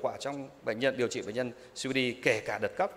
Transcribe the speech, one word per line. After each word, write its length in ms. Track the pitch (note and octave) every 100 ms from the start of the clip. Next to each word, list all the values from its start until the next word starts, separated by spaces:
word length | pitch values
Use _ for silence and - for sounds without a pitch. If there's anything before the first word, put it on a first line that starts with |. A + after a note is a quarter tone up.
quả 120 | B2 G2+
trong 300 | C3+ C#3+ C3+ -
bệnh 160 | A#2+ A2
nhân, 180 | C3 B2
điều 100 | A#2
trị 140 | B2
bệnh 140 | G#2 A#2
nhân 160 | B2
C 340 | A#2 - - C3
O 40 |
P 40 |
D 40 | C3 B2+ A#2
kể 180 | C#3 A2 A#2
cả 120 | G#2
đợt 180 | G#2 -
cấp 140 | G3